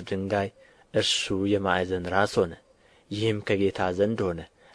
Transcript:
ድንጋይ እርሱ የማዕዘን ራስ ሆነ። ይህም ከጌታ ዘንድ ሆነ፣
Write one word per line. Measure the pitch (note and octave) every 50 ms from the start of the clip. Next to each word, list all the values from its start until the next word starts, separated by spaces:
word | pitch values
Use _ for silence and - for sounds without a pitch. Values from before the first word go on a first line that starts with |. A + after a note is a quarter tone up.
| -
ድንጋይ | - G2+ F#2+ F#2+ F#2+ G#2 G2+ G2 G#2 - _ - - _ _ _ _ -
እርሱ | A2 G#2 - - - - - G2+ F#2+ G2 G2+
የማዕዘን | G#2 G2+ G2 F#2+ F2+ F#2 F#2 F2+ F#2+ F#2 F2 F2+
ራስ | F2+ G2 G#2 - -
ሆነ። | A#2+ F#2+ E2+ E2 - _ _ _ _ _ _ _ _ _ _
ይህም | G#2 G#2 A2 A2+ G#2+ G#2
ከጌታ | G#2 - G#2+ G2 G2+ F#2+ - - G2 F#2 F2+
ዘንድ | F2+ G2+ G#2+ A2+ G#2+
ሆነ፣ | G#2 F#2 E2+ E2 E2+ - _ _ _ - -